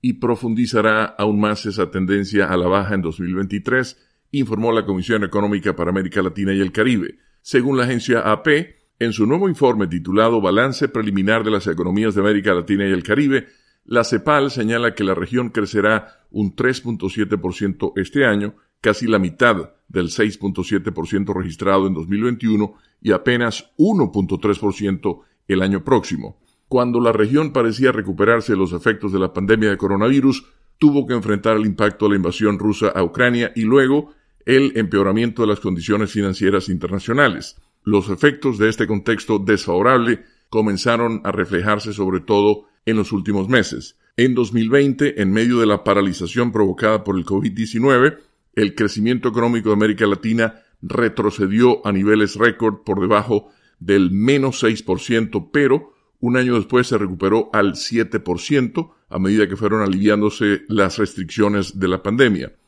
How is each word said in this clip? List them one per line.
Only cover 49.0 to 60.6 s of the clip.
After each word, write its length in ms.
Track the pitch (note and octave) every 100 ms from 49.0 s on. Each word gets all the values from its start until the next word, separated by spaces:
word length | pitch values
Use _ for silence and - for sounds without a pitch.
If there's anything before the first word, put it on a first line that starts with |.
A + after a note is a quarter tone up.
| A2 B2 B2+
económico 400 | A2+ A#2+ A#2 A2
de 60 |
América 320 | G#2 G#2+ G2+ G#2+
Latina 560 | G2 A2+ A#2 A2+ - _ _
retrocedió 1080 | - - A#2 - G#2 - G2 G#2+ B2 A#2 G2+
a 60 |
niveles 440 | G2 G2+ G#2+ G2+ G#2
récord 420 | A#2 A2+ A2 G2+
por 200 | - G2
debajo 500 | F#2+ G#2 G#2+ G#2 - _ _ _
del 320 | E2+ G2 F#2
menos 500 | F#2+ A#2 C#3 C3+ -
seis 220 | A2+ A2
por 180 | - F#2
ciento, 500 | - A#2 A2 G#2 -
pero 400 | D3+ C#3 C#3+ - _ _ _
un 180 | A#2+ B2+
año 180 | B2 A#2+
después 300 | G2 B2 B2
se 100 | A2+
recuperó 540 | G2+ F#2 F#2+ A2 G#2+
al 240 | A2 G2+ -
siete 420 | - A2+ A2 -
por 220 | - D#3
ciento 540 | - C#3+ B2 - E3 _ _
a 80 | -
medida 280 | F#2+ G#2+ G2+
que 100 | G2
fueron 260 | G#2+ G#2+
aliviándose 800 | G2 F#2 G#2 G#2 G#2 - G#2+ G2+